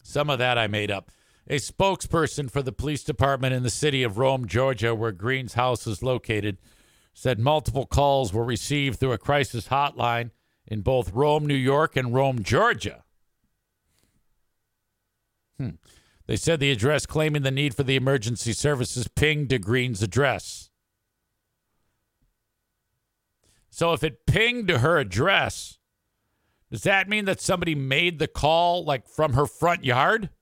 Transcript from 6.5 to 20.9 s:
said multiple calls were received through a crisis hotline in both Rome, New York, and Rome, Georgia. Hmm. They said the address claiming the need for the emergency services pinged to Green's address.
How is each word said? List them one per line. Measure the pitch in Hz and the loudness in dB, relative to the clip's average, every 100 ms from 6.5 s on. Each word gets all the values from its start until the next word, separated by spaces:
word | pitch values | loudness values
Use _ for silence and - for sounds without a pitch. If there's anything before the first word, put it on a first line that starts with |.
| 98 _ _ _ _ _ | -6 _ _ _ _ _
said | - 135 120 | -6 -2 0
multiple | 120 151 - 120 123 | 2 0 0 -4 0
calls | 135 143 139 120 | 2 4 4 2
were | 104 | -2
received | 117 117 - 147 139 113 | -2 -4 -2 -2 -2 -2
through | 135 | -2
a | 113 | -2
crisis | - 143 139 120 - | 0 0 0 -4 -4
hotline | 135 143 127 120 117 120 - _ _ - | -2 -2 -2 -2 -2 -4 -12 _ _ -10
in | 107 | -4
both | 101 131 110 | 0 0 0
Rome, | 101 147 151 147 | 0 2 2 0
New | |
York, | 143 131 143 160 143 | 0 2 2 2 0
and | 123 | 0
Rome, | 123 135 127 | 2 2 0
Georgia. | 92 123 226 117 104 60 _ _ _ _ _ _ _ _ _ _ _ _ _ _ _ _ _ _ _ _ _ _ _ _ _ - | 0 2 2 0 -6 -12 _ _ _ _ _ _ _ _ _ _ _ _ _ _ _ _ _ _ _ _ _ _ _ _ _ -10
Hmm. | 127 82 _ _ _ _ - | -10 -10 _ _ _ _ -6
They | - | -4
said | - 165 | 0 0
the | 139 | 2
address | 123 127 147 - | 2 2 0 0
claiming | 156 156 147 | -2 0 0
the | 135 | -2
need | 135 147 | 0 -2
for | 123 | -2
the | 131 | 0
emergency | 135 127 135 107 120 120 | 0 2 0 -2 -4 -4
services | 107 143 139 117 123 117 | -2 0 0 -2 -4 -6
pinged | - 147 151 135 | 0 0 0 -2
to | 131 | -2
Green's | 95 127 127 104 | 0 0 0 -2
address. | 104 110 139 101 - - - _ _ | -2 0 0 0 -6 -16 -18 _ _